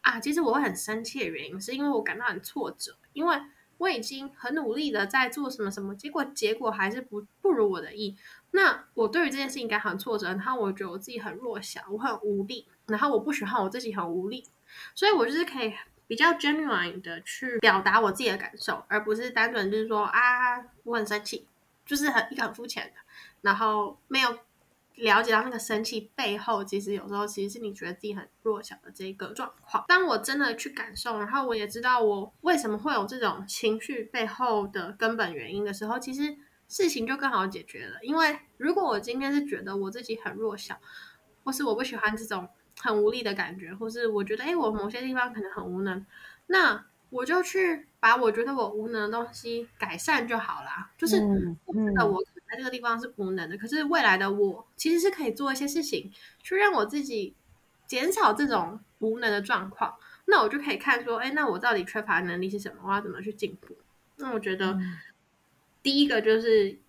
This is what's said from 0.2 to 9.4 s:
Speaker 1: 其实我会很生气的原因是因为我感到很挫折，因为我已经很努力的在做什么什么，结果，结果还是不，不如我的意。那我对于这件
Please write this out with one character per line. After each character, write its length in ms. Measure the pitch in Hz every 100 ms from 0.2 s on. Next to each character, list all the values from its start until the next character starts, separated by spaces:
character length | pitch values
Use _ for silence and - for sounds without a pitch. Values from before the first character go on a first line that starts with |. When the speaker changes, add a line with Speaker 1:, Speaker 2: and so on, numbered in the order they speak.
Speaker 1:
其 120 | 277
实 80 | 311
我 140 | 277
会 80 | 254
很 140 | 254 180
生 260 | - 220
气 160 | 226 277
的 80 | 170
原 240 | 160 156
因 100 | 185
是 140 | 208
因 80 | 269
为 80 | 285
我 100 | 240
感 160 | 160 185
到 100 | 240
很 140 | 185
挫 300 | - 285 180
折， 240 | - - - _
因 140 | 277 339
为 100 | 294 285 _ _ _
我 120 | 370
已 100 | 269
经 300 | 220 269 277 -
很 180 | 247
努 200 | 311 247
力 160 | 247 294
的 160 | 208 196
在 220 | 269 247
做 220 | 294 277
什 120 | 254
么 80 | 202
什 120 | 196
么， 120 | 196
结 160 | 202 294
果， 140 | 302
结 300 | 277 - 208
果 160 | 220 233
还 200 | 202 196
是 100 | 247
不， 260 | 254 208 208 _
不 100 | 392
如 180 | 269 208
我 100 | 180
的 140 | 156
意。 220 | 208 214 196 - - _
那 320 | 381 359 226 -
我 120 | - 214
对 200 | 330 311
于 40 |
这 60 |
件 120 | 269